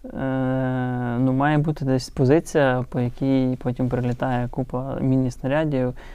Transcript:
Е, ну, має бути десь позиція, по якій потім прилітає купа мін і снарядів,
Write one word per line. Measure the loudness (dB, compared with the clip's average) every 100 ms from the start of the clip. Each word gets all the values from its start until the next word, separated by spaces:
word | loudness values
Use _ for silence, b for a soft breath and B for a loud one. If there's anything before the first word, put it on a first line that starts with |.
Е, | -12 -6 -4 -2 0 0 0 -2 -2 -2 -2 0
ну, | 2
має | 2 2 2
бути | 2 -2
десь | 0 0 0
позиція, | 2 6 4 4 2 4 2 -2
по | -2
якій | -2 -2 2 2 2 -2
потім | -4 -2 -2
прилітає | 0 -2 -2 -2 -2 -2
купа | -4 -4 -6 -6 -2
мін | 2 2 0
і |
снарядів, | -4 -2 0 0 0 -2 -4 B